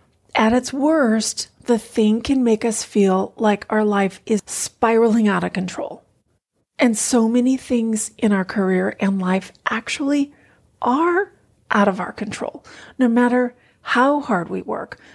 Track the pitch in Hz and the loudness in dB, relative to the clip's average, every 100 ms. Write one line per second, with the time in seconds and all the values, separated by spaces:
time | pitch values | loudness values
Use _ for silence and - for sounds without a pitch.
0 | _ _ _ - 220 247 254 269 294 320 | _ _ _ 0 2 2 -2 -2 0 2
1 | 240 220 220 - - _ - 226 - - | 2 0 -2 -8 -12 _ -2 -2 0 0
2 | 214 226 233 262 240 220 233 214 - 208 | 2 2 0 0 2 2 0 -4 -2 2
3 | 196 185 196 - 214 202 - 214 214 202 | 2 2 -2 -2 0 0 -2 0 0 0
4 | 196 - - 214 - - - - 226 226 | -2 -4 -4 -4 -4 -8 -10 -2 2 4
5 | 226 226 214 185 180 185 180 - - 151 | 4 4 2 0 -2 -4 -6 -8 -12 -14
6 | _ _ _ _ _ _ _ - 247 214 | _ _ _ _ _ _ _ 0 0 0
7 | - 247 226 247 247 262 - 247 226 220 | 0 2 2 2 2 0 -2 -2 0 -2
8 | - - 214 196 185 214 190 185 190 - | -6 -2 0 0 0 -2 0 2 0 -2
9 | 196 196 180 190 185 - - 220 - - | -2 0 0 -2 -4 -10 -6 -6 -6 -4
10 | 277 285 285 - _ _ _ _ 240 277 | 0 0 -2 -6 _ _ _ _ -2 0
11 | 339 349 392 _ _ _ _ 202 202 190 | 2 0 -2 _ _ _ _ 2 2 0
12 | 175 - 214 - - - - - - - | -8 -10 -10 -8 -10 -12 -20 -20 -18 -2
13 | 247 233 247 247 247 - _ _ - 247 | 0 2 2 2 -2 -6 _ _ -4 0
14 | 269 294 - 190 170 185 - 214 - - | 2 0 -2 -4 -4 -8 -6 -8 -8 -16
15 | - | -20